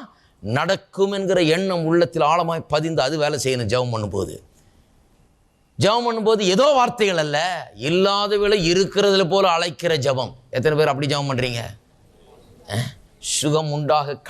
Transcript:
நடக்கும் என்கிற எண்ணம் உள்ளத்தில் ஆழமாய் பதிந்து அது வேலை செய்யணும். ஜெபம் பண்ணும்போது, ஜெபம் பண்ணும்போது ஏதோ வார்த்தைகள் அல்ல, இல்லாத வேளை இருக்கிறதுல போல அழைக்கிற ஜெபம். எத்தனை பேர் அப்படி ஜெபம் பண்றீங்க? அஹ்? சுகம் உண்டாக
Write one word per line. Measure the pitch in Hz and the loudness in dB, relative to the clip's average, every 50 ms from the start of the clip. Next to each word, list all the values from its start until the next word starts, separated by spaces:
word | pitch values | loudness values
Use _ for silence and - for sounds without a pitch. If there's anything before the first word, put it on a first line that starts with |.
| 262 - _ _ _ _ _ _ | -4 -12 _ _ _ _ _ _
நடக்கும் | 92 101 120 139 165 175 196 - - _ - 185 196 196 | -6 -4 -2 -2 0 0 -2 -2 -4 _ -2 -2 0 0
என்கிற | 202 196 196 180 190 185 170 151 160 | 0 -2 0 0 2 2 4 4 2
எண்ணம் | 180 196 190 180 170 160 | 2 0 -2 -2 -2 0
உள்ளத்தில் | 160 165 175 175 - - 165 151 147 | 2 2 2 2 2 0 0 2 2
ஆழமாய் | 160 175 170 165 165 160 - - | 2 2 0 -2 -4 -6 -6 -2
பதிந்து | 147 151 156 165 165 151 | -2 -2 -2 0 0 0
அது | 131 135 160 156 | 0 0 0 0
வேலை | 147 147 151 135 | -2 -2 -2 -2
செய்யணும். | - 131 131 123 117 101 | -2 -2 -2 -2 -2 0
ஜெபம் | 120 127 127 123 113 | 0 0 0 -2 -4
பண்ணும்போது, | 110 107 98 98 98 90 - - - - _ _ _ _ _ _ _ _ _ _ _ _ _ _ _ _ _ _ _ _ _ _ _ _ _ _ - | -4 -4 -4 -4 -4 -6 -6 -8 -14 -18 _ _ _ _ _ _ _ _ _ _ _ _ _ _ _ _ _ _ _ _ _ _ _ _ _ _ 0
ஜெபம் | 143 196 226 240 240 | 0 2 2 2 0
பண்ணும்போது | 240 226 226 202 220 226 208 208 180 185 | -2 -2 -2 0 0 2 2 2 2 2
ஏதோ | 196 269 302 | 4 4 4
வார்த்தைகள் | 285 262 247 240 240 - 214 196 180 160 151 | 4 4 2 2 0 0 0 0 2 0 0
அல்ல, | 151 147 147 170 185 180 156 127 - - 104 117 151 | 0 0 -2 -2 -2 -4 -6 -10 -14 -12 -6 -4 -2
இல்லாத | 170 180 190 196 202 202 208 202 214 | 0 2 2 2 2 0 0 0 0
வேளை | 202 208 202 214 208 165 165 | 0 2 2 2 2 2 2
இருக்கிறதுல | 175 190 196 - - 196 202 202 196 190 190 151 | 2 2 0 0 0 0 2 4 4 2 2 2
போல | 185 196 190 180 | 2 2 4 4
அழைக்கிற | 170 165 175 175 139 - 175 170 160 | 2 2 0 -4 -6 -4 -2 0 0
ஜெபம். | 147 127 139 131 131 120 98 - - - - | 0 0 0 0 -2 -4 -6 -10 -16 -14 -8
எத்தனை | - 131 - 156 151 147 | -4 0 0 2 2 2
பேர் | 156 151 | 2 2
அப்படி | 139 135 151 135 | 0 0 -2 -2
ஜெபம் | 147 143 143 139 | -2 -2 -2 -2
பண்றீங்க? | 135 135 131 127 120 117 107 - - - _ _ _ _ _ _ _ _ - - - - - - - - - - | -2 -2 -2 -4 -4 -6 -8 -10 -14 -18 _ _ _ _ _ _ _ _ -20 -20 -20 -20 -20 -20 -20 -20 -12 -8
அஹ்? | 101 113 127 - - - - _ _ - - - | -6 -6 -6 -6 -10 -18 -20 _ _ -14 -10 -6
சுகம் | - - - 151 147 160 156 151 | -4 -2 0 0 0 0 0 -2
உண்டாக | 147 151 147 143 151 151 143 143 139 - - - | -4 -4 0 0 0 0 0 -2 -6 -8 -6 -4